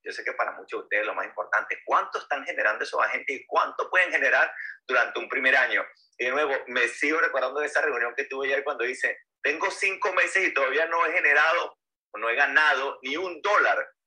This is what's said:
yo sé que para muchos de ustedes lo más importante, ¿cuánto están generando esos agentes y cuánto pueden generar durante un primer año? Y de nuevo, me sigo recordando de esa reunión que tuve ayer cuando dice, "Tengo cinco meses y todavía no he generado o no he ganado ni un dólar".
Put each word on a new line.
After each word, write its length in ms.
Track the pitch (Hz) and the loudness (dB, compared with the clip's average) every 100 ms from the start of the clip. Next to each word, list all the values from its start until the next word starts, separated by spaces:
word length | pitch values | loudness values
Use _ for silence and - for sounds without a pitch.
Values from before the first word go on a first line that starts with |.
yo 100 | - | -12
sé 120 | - | -8
que 80 | - | -6
para 200 | - - | -2 -2
muchos 280 | 92 92 90 | -4 -8 -10
de 40 | |
ustedes 220 | - 104 - | -2 0 0
lo 80 | |
más 120 | 95 - | -2 -6
importante, 560 | - - 107 - - | -6 -2 0 -2 -6
¿cuánto 360 | - - 196 214 | 0 0 2 -4
están 220 | - 180 | -4 -6
generando 400 | - - - 107 | -4 0 0 0
esos 180 | - - | -2 0
agentes 340 | 123 131 - 131 | 0 0 -4 -8
y 100 | - | -2
cuánto 440 | - 156 - - | 0 0 -2 0
pueden 200 | 185 175 | 2 2
generar 400 | 147 135 127 - - - - - | 2 4 4 2 -2 -12 -12 0
durante 320 | 127 113 120 | 2 2 -2
un 100 | 110 | -4
primer 280 | 127 131 131 | -2 2 4
año? 280 | 127 - - - _ - | 4 0 -4 -10 _ -6
Y 80 | |
de 60 | 127 | -2
nuevo, 240 | 135 151 135 127 | 0 0 -2 -2
me 200 | 123 120 | 0 0
sigo 320 | - 143 156 | 0 -2 2
recordando 400 | 151 135 131 139 | 0 0 -2 -2
de 60 | 147 | -2
esa 160 | 143 | 0
reunión 320 | 151 139 110 127 | 0 0 -2 -4
que 80 | |
tuve 220 | 139 135 135 | -6 -4 -2
ayer 180 | 139 | -2
cuando 200 | 143 135 | -2 -2
dice, 340 | 120 127 123 - _ _ | -4 -2 -4 -4 _ _
"Tengo 280 | - 156 190 | -4 -2 -4
cinco 400 | 185 196 190 202 | -2 -2 -2 -2
meses 340 | 185 175 190 180 | 0 0 0 0
y 60 | |
todavía 320 | - 131 139 165 | 0 0 0 0
no 180 | 170 | 0
he 80 | 165 | 0
generado 640 | 175 - 151 156 175 - - _ _ _ | 2 4 4 4 2 -2 -8 _ _ _
o 40 | 107 | -6
no 120 | 113 | -2
he 40 | |
ganado 640 | 117 143 147 151 135 139 - | 0 2 4 4 4 0 -6
ni 160 | 131 147 | -6 -4
un 240 | 185 160 | -4 -4
dólar". 480 | 202 202 - - - _ | 2 4 4 2 -2 _